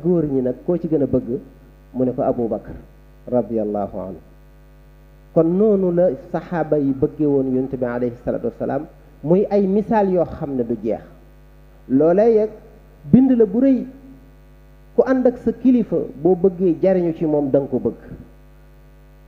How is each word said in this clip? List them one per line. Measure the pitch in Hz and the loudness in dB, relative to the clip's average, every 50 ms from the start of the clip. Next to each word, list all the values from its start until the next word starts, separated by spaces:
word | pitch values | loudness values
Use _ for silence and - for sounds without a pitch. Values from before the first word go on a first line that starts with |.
góor | 151 175 180 170 151 | 0 0 2 2 0
ñi | 147 135 131 | 0 0 0
nag | 123 123 123 - - | 0 -2 -4 -4 -4
koo | - 180 | -4 -4
ci | 165 - | -2 -2
gën | 156 160 143 135 | -2 0 0 0
a | |
bëgg?" | 123 135 127 127 113 123 185 - - - - - - - - - - - | 2 0 -2 -2 -2 -8 -8 -8 -14 -20 -20 -20 -20 -20 -20 -20 -12 -4
Mu | 123 131 | -2 -2
ne | 127 123 | -2 -2
ko, | 143 - | -2 -2
"Abu | 135 120 120 117 | -2 -2 -2 -2
Bakar | 110 113 101 - - - - - - - - - - - - - | -4 -4 -6 -8 -12 -16 -16 -18 -20 -20 -20 -20 -20 -20 -20 -10
radiyallahu | - 120 123 107 104 117 110 104 104 104 101 98 95 - 95 | -2 -2 -2 -2 0 -4 -4 -2 -2 -4 -4 -6 -6 -6 -10
anhu." | 92 95 90 80 - - - - - - - - - - - - - - - - - - - - - - - | -10 -10 -12 -14 -18 -20 -20 -20 -20 -20 -20 -20 -20 -20 -20 -20 -20 -20 -20 -20 -20 -20 -20 -20 -18 -2 2
Kon | 170 160 | 2 2
noonu | 165 175 190 214 220 202 196 190 180 175 | 2 2 2 2 2 2 2 0 0 2
la | 175 180 180 120 - - - | 2 2 2 0 -4 -10 -8
saxaaba | - 160 - - 180 160 156 151 151 | -8 -8 -8 -6 -4 -4 -2 0 0
yi | 151 139 139 | 0 0 -2
bëggee | 131 123 151 147 - - 151 | 0 0 -2 -4 -2 -2 0
woon | 143 139 135 131 131 127 | 2 2 2 0 0 -2
Yonent | 127 131 131 135 | -2 -2 -4 -4
bi | 123 127 | -4 -4
alayhi | 120 120 123 123 120 117 - - | -4 -4 -4 -4 -4 -6 -6 -8
salaatu | 131 113 110 117 | -6 -6 -4 -6
wasalaam, | 117 - - 123 120 131 143 160 - - - - - - - - | -6 -6 -6 -6 -6 -4 -6 -8 -10 -18 -20 -20 -20 -20 -10 0
muy | - 180 190 208 - | 2 2 2 2 2
ay | 208 208 202 | 2 0 2
misaal | 185 190 214 202 - 233 214 196 196 | 2 0 0 0 0 2 2 2 2
yoo | 180 175 156 | 2 0 0
xam | - - - 160 143 135 | -2 -4 -10 -8 -6 -4
ne | 127 117 | -4 -2
du | 113 120 107 104 | -2 -4 -4 -4
jeex. | 113 95 76 - - - - - - - - - - - - - - - - - | -4 -4 -4 -8 -16 -20 -20 -20 -20 -20 -20 -20 -20 -20 -20 -20 -20 -20 -20 -6
Loolee | - 131 135 151 165 175 202 226 233 226 | 0 2 2 4 4 4 4 4 4 4
yëg | 208 214 214 - - - - - - - - - - - 143 | 4 2 0 -4 -14 -20 -20 -20 -20 -20 -20 -20 -16 0 4
bind | - 247 269 262 | 4 4 6 4
la | 254 233 220 | 4 4 2
bu | 190 202 240 | 2 2 0
rëy, | 269 277 262 226 - - - - - - - - - - - - - - - - - - - - - - - | 2 2 2 0 -2 -8 -14 -20 -20 -20 -20 -20 -20 -20 -20 -20 -20 -20 -20 -20 -20 -20 -20 -20 -20 -6 0
ku | 240 - | 0 2
ànd | 254 262 254 247 | 2 2 2 2
ak | 247 254 | 0 0
sa | - - 226 220 | 0 -4 -4 -4
kilifa | - - 262 247 240 - - 175 151 - - - 135 | 0 2 2 4 4 2 0 -2 -4 -4 -4 -10 -2
boo | 151 180 185 | 2 2 2
bëggee | 175 180 190 180 170 190 175 156 135 | 4 2 0 0 2 0 0 0 2
jariñu | 165 190 190 185 175 170 160 | 2 2 2 2 0 -2 -2
ci | - 170 | -2 -2
moom | 156 151 147 143 131 | 0 0 0 0 2
danga | 135 139 139 127 | 0 0 0 0
ko | 131 117 | -4 -2
bëgg. | 104 113 95 - - - - - - - - - - - - - - - - - - - - - - - - - - | -2 -2 -4 -4 -16 -18 -18 -18 -20 -20 -20 -20 -20 -20 -20 -20 -20 -20 -20 -20 -20 -20 -20 -20 -20 -20 -20 -20 -20